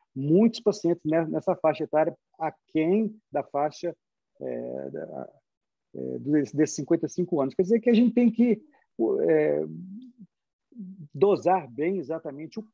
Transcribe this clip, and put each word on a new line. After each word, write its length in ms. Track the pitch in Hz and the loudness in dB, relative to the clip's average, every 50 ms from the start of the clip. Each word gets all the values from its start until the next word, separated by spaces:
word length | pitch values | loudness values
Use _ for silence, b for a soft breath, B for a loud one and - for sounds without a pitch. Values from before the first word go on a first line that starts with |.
| _ _ _ | _ _ _
Muitos 460 | 135 135 147 160 190 226 226 226 - | -6 0 4 4 6 6 4 2 2
pacientes 420 | - 214 196 - - 170 170 - - | 0 0 0 0 0 -2 -2 0 -2
ne-, 240 | 151 156 165 165 156 | 0 0 0 0 0
nessa 280 | 160 156 - 190 175 | -4 -4 -2 -2 -2
faixa 280 | - - 156 151 - 151 | 2 2 0 0 0 -4
etária, 300 | - - 151 156 165 - - _ _ _ - | 0 2 2 2 2 -2 -8 _ _ _ -8
aquém 800 | 160 156 - _ _ _ _ 160 156 170 190 220 226 208 214 - _ _ - | -8 -8 -8 _ _ _ _ 0 2 2 2 2 0 -2 -4 -10 _ _ -6
da 100 | 147 139 | -6 -6
faixa, 540 | - - 143 147 156 - - - 170 160 - _ _ _ _ _ _ _ _ | -4 -4 -2 -2 -2 -4 -6 -8 -8 -8 -10 _ _ _ _ _ _ _ _
é, 500 | 139 127 123 120 120 123 123 67 69 69 | -10 -8 -8 -6 -8 -8 -8 -8 -8 -8
da, 380 | 139 76 - - 76 67 65 - - _ _ _ _ _ _ _ _ _ _ _ _ | -8 -10 -10 -10 -10 -12 -12 -14 -16 _ _ _ _ _ _ _ _ _ _ _ _
é, 220 | - 131 127 127 123 | -10 -8 -8 -8 -6
des-, 340 | 120 139 151 151 139 - - | -2 0 0 0 0 0 0
desses 240 | 139 156 143 - | 0 0 0 0
cinquenta 300 | - 139 - 170 165 - | -6 -2 0 0 0 0
e 40 | 147 | -4
cinco 300 | - - 180 180 180 147 | -4 -4 -4 -2 -2 -2
anos. 140 | 131 135 - | -2 -2 0
Quer 80 | - 185 | -2 0
dizer 180 | 180 233 226 | 2 2 2
que 100 | 226 247 | 4 4
a 40 | 233 | 4
gente 180 | 214 247 226 226 | 6 4 4 4
tem 160 | 240 240 226 | 4 2 2
que, 320 | 226 - 240 240 208 - b b b b b b _ - - 214 196 - - 170 | 4 4 2 2 2 0 b b b b b b _ -2 0 0 2 2 2 4
é, 360 | 160 151 151 151 147 147 156 156 160 165 180 185 196 226 262 247 240 254 196 - _ _ _ _ _ _ _ _ _ 240 190 180 190 190 151 - _ | 4 4 4 2 0 0 -2 -6 -8 -12 -14 -14 -16 -16 -18 -20 -20 _ -20 -20 _ _ _ _ _ _ _ _ _ -16 -16 -16 -14 -16 -18 -16 _
dosar 560 | 139 190 202 190 135 - 170 185 185 151 123 | 2 2 2 2 2 2 0 0 0 -2 -6
bem 280 | 117 127 151 175 196 185 | -6 -4 -4 -2 -2 -4
exatamente 600 | 143 123 160 160 - 156 135 143 160 156 - 220 | -6 -6 -8 -8 -8 -12 -12 -12 -14 -14 -14 -14
o 80 | 214 - | -16 -16